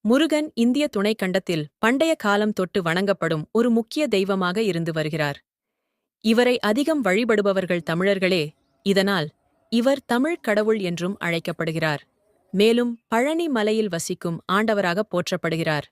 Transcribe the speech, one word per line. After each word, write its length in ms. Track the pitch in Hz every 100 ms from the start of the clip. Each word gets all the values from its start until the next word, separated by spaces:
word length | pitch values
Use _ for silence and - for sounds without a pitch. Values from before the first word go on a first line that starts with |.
முருகன் 500 | 214 262 311 302 311
இந்திய 340 | - 233 262 294
துணைக்கண்டத்தில் 760 | 202 202 220 185 185 - 160 151 _
பண்டைய 360 | 220 262 330
காலம் 380 | 311 208 202 214
தொட்டு 280 | 202 185 202
வணங்கப்படும் 640 | 165 170 202 190 165 160 151
ஒரு 180 | 220 240
முக்கிய 380 | 233 226 302 294
தெய்வமாக 540 | 202 196 196 180 190
இருந்து 300 | 220 170 170
வருகிறார். 520 | 160 151 156 147 143 _ _ _ _ _ _ _ _
இவரை 380 | 214 226 247 240
அதிகம் 440 | 208 220 294 302
வழிபடுபவர்கள் 800 | 202 190 240 214 202 190 180 180
தமிழர்களே, 680 | - 165 190 190 185 185 151 _ _ _
இதனால் 460 | 196 196 196 190 156 _ _ _ _
இவர் 360 | 233 240 277
தமிழ் 340 | - 240 302 339
கடவுள் 400 | - 208 214 220
என்றும் 380 | 180 165 175 202
அழைக்கப்படுகிறார். 800 | 170 170 - 165 165 160 160 143 _ _ _ _ _
மேலும் 480 | 190 220 240 240 233 _
பழனி 420 | 226 269 330 339
மலையில் 400 | 240 208 220 214
வசிக்கும் 520 | 175 - 180 175 165 -
ஆண்டவராக 480 | 190 226 208 185 175
போற்றப்படுகிறார். 840 | 214 175 175 180 170 165 160 151 -